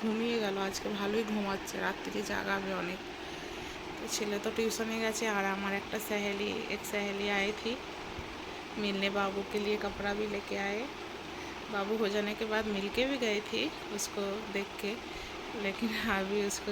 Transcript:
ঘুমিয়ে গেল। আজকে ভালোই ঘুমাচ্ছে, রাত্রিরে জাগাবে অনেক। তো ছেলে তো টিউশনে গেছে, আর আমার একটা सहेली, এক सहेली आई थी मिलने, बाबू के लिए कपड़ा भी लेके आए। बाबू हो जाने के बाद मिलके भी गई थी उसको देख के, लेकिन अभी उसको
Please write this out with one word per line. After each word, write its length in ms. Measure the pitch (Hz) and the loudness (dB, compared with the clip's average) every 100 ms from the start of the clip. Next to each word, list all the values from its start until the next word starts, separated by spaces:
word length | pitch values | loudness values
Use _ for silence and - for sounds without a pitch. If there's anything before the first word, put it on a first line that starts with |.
ঘুমিয়ে 360 | 220 220 233 233 | 2 2 2 2
গেল। 120 | 208 196 190 | 2 2 0
আজকে 180 | 190 208 202 | -2 -2 0
ভালোই 240 | 202 214 214 | 2 2 2
ঘুমাচ্ছে, 440 | 214 196 196 - 196 185 | 2 2 0 -2 -2 0
রাত্রিরে 360 | 196 - 202 202 | 0 -2 -2 0
জাগাবে 400 | 202 196 196 190 185 | 0 2 0 2 0
অনেক। 180 | 175 190 - - - - - - - - - - | 0 -4 -6 -8 -8 -8 -6 -6 -8 -8 -8 -6
তো 80 | 220 - | -2 0
ছেলে 220 | 208 202 | 0 0
তো 60 | 214 220 | 0 2
টিউশনে 400 | 220 214 220 226 220 | 2 2 0 2 2
গেছে, 180 | 220 226 202 | 2 2 4
আর 80 | 196 196 | 4 2
আমার 180 | 202 196 | 2 0
একটা 160 | - 220 - | 0 -2 0
सहेली, 440 | 208 202 202 208 185 - 208 | 0 2 0 0 0 -2 -2
এক 60 | - | 0
सहेली 360 | 208 202 196 202 202 | 0 0 0 2 4
आई 140 | 196 214 | 2 2
थी 120 | 226 254 - - - - - - - - - - | -2 -2 -4 -8 -8 -8 -8 -8 -8 -8 -8 -2
मिलने, 280 | 208 196 196 202 | 0 2 2 4
बाबू 240 | 196 196 190 | 2 2 0
के 60 | 208 202 | 0 2
लिए 120 | 208 202 | 2 0
कपड़ा 260 | 202 202 202 | 0 0 0
भी 80 | 214 202 | 0 -2
लेके 200 | - 196 196 | -2 -2 0
आए। 120 | 208 285 - - - - - - - - | 0 -2 -6 -8 -8 -8 -8 -8 -8 -4
बाबू 200 | 208 196 220 | 0 2 2
हो 60 | 202 | 4
जाने 200 | 208 208 208 | 4 2 0
के 60 | 220 | 0
बाद 120 | 214 214 202 | 2 2 2
मिलके 260 | 196 226 262 | 0 2 4
भी 80 | 269 233 | 4 2
गई 140 | 208 208 | 2 0
थी 120 | 220 285 - - 208 | 0 0 -2 -6 -4
उसको 240 | - - 196 208 214 196 | -2 0 -2 -2 -2 -2
देख 140 | 196 - | -2 -2
के, 100 | 202 240 - - - - - 233 | -4 -4 -6 -8 -6 -8 -6 -2
लेकिन 260 | 196 190 226 214 226 196 | -2 0 0 2 2 2
अभी 220 | 190 208 202 | 4 2 2
उसको 200 | - - | 0 -2